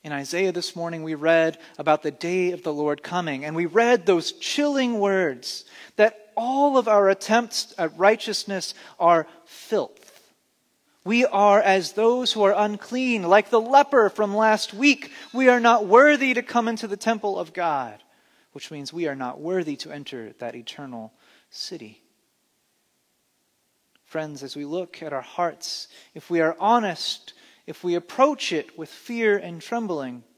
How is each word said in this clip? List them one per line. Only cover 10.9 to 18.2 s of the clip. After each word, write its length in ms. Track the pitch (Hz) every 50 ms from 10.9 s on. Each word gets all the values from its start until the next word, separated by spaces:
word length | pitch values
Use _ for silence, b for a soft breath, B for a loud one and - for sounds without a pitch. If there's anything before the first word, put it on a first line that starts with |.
| _ _ _
We 200 | 180 220 240 254
are 360 | - - 196 208 208 202 214
as 320 | - 196 190 190 175 -
those 400 | - 208 220 226 240 254 254 -
who 100 | - 226
are 100 | 202 196
unclean, 720 | 202 196 208 214 208 208 - - 233 254 262 254 240 214
like 280 | 180 170 190 214 202 -
the 100 | 240 226
leper 500 | 220 240 269 277 285 277 294 262 214 196
from 240 | - - 214 202 196
last 400 | 208 220 220 214 208 - - -
week. 380 | 196 269 294 269 277 - - B B B B
We 160 | - 240 262 254
are 120 | 247 247
not 260 | 233 240 233 226 214
worthy 480 | 185 196 240 277 302 294 254 277 262 254
to 80 | 233
come 240 | 247 - - 240 226
into 220 | 226 226 214 - 208
the 80 | 196
temple 420 | 202 - 226 226 214 220 208 190 185
of 140 | 175 160
God, 500 | _ 185 175 165 151 139 127 113 104 104 _ _ _ _